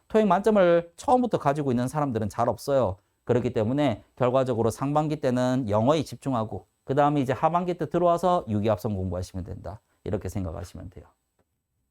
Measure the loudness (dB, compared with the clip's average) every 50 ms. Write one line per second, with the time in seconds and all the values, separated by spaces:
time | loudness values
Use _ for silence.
0 | _ _ 2 2 4 4 2 2 4 4 4 6 6 6 4 4 2 -2 _ -8
1 | 0 2 2 2 2 0 -2 0 0 0 0 0 0 0 0 0 0 -2 -2 -2
2 | -2 0 -2 -2 -4 -4 -2 -2 0 0 0 -4 -2 0 2 2 2 0 -2 -6
3 | _ _ _ _ _ 0 0 0 0 0 0 0 0 0 0 2 0 0 0 -4
4 | -10 _ _ -2 0 2 2 2 2 2 0 0 0 0 0 -2 -4 -2 0 0
5 | 0 0 -4 -2 -2 0 0 2 0 0 0 -2 -2 0 0 2 4 4 2 2
6 | 0 -4 -8 -10 -6 -4 -2 -2 -4 -4 -8 -12 -14 _ _ _ _ -2 0 2
7 | 2 2 2 0 0 0 -2 0 0 0 0 0 -2 -2 -4 -4 -4 -2 0 2
8 | 2 2 2 2 2 0 0 0 -2 -2 -2 0 2 0 0 0 -2 -4 -4 -2
9 | -4 -4 -4 -6 -8 -8 -8 -10 -10 -10 -12 -12 -12 -14 -16 -16 _ _ _ _
10 | -8 -6 -4 -4 -4 -6 -6 -6 -6 -6 -8 -10 -12 -14 -14 -16 -16 -16 -18 -20
11 | -20 -20 _ _ _ _ _ _ _ _ _ _ _ _ _ _ _ _